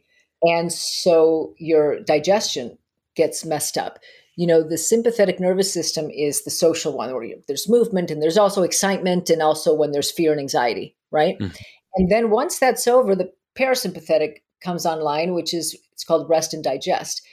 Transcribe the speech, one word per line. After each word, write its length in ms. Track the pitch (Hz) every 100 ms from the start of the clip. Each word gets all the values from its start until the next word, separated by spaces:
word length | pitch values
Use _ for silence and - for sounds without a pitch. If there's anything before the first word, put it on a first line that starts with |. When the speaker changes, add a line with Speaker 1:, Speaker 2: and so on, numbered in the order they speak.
| _ _ _ -
Speaker 1:
And 280 | 170 170 170
so 840 | - - - 185 165 160 160 - -
your 420 | 160 156 147 117
digestion 800 | - 151 151 208 - 143 113 - _ _ _ -
gets 280 | 156 -
messed 320 | 160 147 - 147
up. 220 | - - - - _ -
You 60 | 170
know, 160 | 165
the 160 | 160 160
sympathetic 600 | - 233 233 233 190 185
nervous 340 | 185 185 190
system 380 | 170 156 160 151
is 320 | 143 147 139
the 80 | 147
social 440 | - 165 147 160 131
one 160 | 117
where 120 | 127
you, 180 | 113 - -
there's 200 | 139 190
movement 440 | 240 214 185 170
and 100 | 151
there's 160 | 160 196
also 240 | 202 202
excitement 680 | 170 - 196 190 185 180 180
and 100 | 160
also 320 | 156 151 165
when 200 | 151 147
there's 180 | 143 135
fear 200 | - 160
and 80 | 147
anxiety, 560 | 139 143 120 95 143 _ _
right? 300 | 151 170 190
Speaker 2:
Mm-hmm. 160 | 95 - - _ _ 190
Speaker 1:
And 160 | 185
then 180 | 220 226
once 300 | 220 339 -
that's 260 | 254 226 240
over, 300 | 247 208 190
the 160 | 180 _ _ -
parasympathetic 840 | 262 254 190 165 - 156 151 - _ _
comes 220 | 180 170 165
online, 480 | 160 151 147 175
which 220 | 175 165 170
is, 200 | 151 - _
it's 120 | -
called 260 | - 165 143
rest 240 | 160 -
and 100 | 156
digest. 600 | 151 139 180 - 156 - -